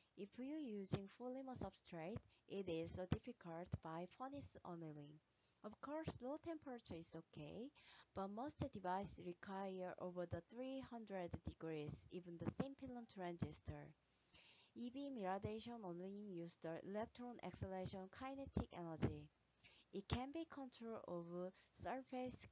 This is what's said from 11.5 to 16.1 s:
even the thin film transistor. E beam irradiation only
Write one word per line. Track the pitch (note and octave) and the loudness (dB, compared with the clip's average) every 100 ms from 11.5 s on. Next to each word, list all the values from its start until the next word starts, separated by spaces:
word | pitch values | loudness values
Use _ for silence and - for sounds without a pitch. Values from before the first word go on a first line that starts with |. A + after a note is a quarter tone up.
| - D#3+ D#3 D3 - - | -2 0 2 0 -2 -4
even | F3+ F3 E3+ | -6 -4 0
the | E3 - | 2 4
thin | C4+ C4+ | 2 0
film | C4 B3 A3+ | -4 -4 -6
transistor. | G3 F3 E3+ D3 D#3 - D3 D3 - - - - - - - - - | 0 0 2 0 0 -4 -4 -6 -14 -20 -20 -20 -20 -18 -18 -12 -4
E | A#3+ | -2
beam | C4 C#4+ B3+ | 0 0 4
irradiation | F#3 G3 G#3 A3 A3+ A#3 | 4 4 4 2 0 -2
only | F#3 E3+ F#3+ | 0 0 0